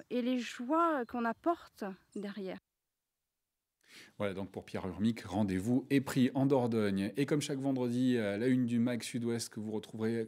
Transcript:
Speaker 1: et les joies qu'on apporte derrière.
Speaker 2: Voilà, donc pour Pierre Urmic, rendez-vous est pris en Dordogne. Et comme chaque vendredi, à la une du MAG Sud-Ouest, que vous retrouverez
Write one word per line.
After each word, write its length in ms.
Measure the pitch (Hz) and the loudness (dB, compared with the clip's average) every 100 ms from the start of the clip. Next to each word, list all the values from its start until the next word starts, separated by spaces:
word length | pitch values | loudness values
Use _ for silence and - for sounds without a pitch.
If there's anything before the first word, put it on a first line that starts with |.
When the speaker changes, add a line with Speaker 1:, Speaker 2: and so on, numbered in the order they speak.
| - | -2
Speaker 1:
et 120 | 247 | -2
les 180 | 240 254 | 0 0
joies 640 | 220 - 240 320 339 285 233 | -2 -8 0 2 4 2 -2
qu'on 200 | 240 233 | -2 -2
apporte 580 | 220 330 339 - - 202 190 _ 208 | 0 0 -2 -4 -10 -10 -10 _ -10
derrière. 420 | 202 202 185 185 _ _ _ _ _ _ _ _ _ _ _ _ _ - - - | -8 -8 -8 -10 _ _ _ _ _ _ _ _ _ _ _ _ _ -20 -20 -6
Speaker 2:
Voilà, 160 | 101 | -4
donc 160 | 95 98 | -4 -8
pour 120 | - | -10
Pierre 240 | - 101 95 | -10 -8 -6
Urmic, 340 | 87 113 113 | 0 0 0
rendez-vous 640 | - 95 104 92 104 123 - | -2 0 2 2 2 0 2
est 100 | 139 | 0
pris 320 | 131 139 131 | 2 2 2
en 120 | 135 135 | 4 4
Dordogne. 640 | 139 120 113 104 98 101 - | 4 4 2 2 2 -2 -2
Et 80 | 143 | 0
comme 160 | 151 | 0
chaque 180 | 147 135 | 0 -2
vendredi, 580 | 139 131 123 123 127 120 | -2 0 0 2 2 4
à 200 | 104 101 | 2 0
la 100 | 131 | 2
une 180 | 127 120 | 4 4
du 140 | 120 | 2
MAG 240 | 120 120 | 2 0
Sud-Ouest, 460 | - 123 117 117 - | -4 -4 -2 -2 -4
que 100 | 110 | -8
vous 120 | 107 | -6
retrouverez 540 | 107 - 110 110 113 | -6 -6 -4 -2 0